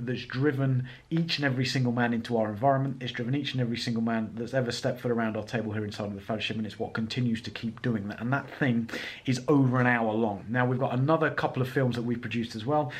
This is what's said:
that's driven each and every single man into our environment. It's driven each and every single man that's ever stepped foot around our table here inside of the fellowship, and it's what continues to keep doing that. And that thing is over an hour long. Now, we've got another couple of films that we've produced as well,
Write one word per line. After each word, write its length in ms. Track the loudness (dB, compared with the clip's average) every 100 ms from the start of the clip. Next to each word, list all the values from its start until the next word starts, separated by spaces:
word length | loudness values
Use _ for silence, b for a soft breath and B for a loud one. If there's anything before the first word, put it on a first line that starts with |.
| -2
that's 180 | -4
driven 640 | -4 0 2 2 2 2 0 B B
each 260 | 0 0 0
and 80 |
every 220 | 0 0 0
single 260 | 2 2
man 220 | 2 2
into 240 | 2 0 0
our 100 | 0
environment. 540 | 2 4 4 2 -4
It's 100 | -6
driven 220 | -4 -2
each 180 | -2 0
and 80 | -2
every 160 | 0 -2
single 260 | -2 0
man 280 | 0 0 -2
that's 220 | -4 -2
ever 180 | 0 0
stepped 280 | 0 -2 -2
foot 100 | 0
around 260 | 0 0 -2
our 60 |
table 300 | -4 -4 -2
here 120 | -2
inside 220 | -4 -4 -6
of 80 |
the 80 | -6
fellowship, 340 | -4 -4 -2 -4
and 80 |
it's 140 | -4 -6
what 160 | -6
continues 480 | -4 -4 0 0 0
to 80 | -4
keep 320 | -8 -8 -4
doing 260 | -2 0 -2
that. 120 | -6
And 100 | -2
that 160 | -2 -2 0
thing 300 | 2 2 0 B B B -2
is 160 | 0 4
over 320 | 6 6 6
an 80 | 4
hour 240 | 4 2
long. 320 | 2 0 -2 -2
Now, 160 | 0
we've 160 | 2 2
got 140 | 0
another 340 | 2 4 4 2
couple 320 | 2 0 0
of 80 | 0
films 280 | 2 2 0
that 60 |
we've 180 | -2 -2
produced 360 | -2 -4 -4 -4
as 80 |
well, 280 | 0 0 0 B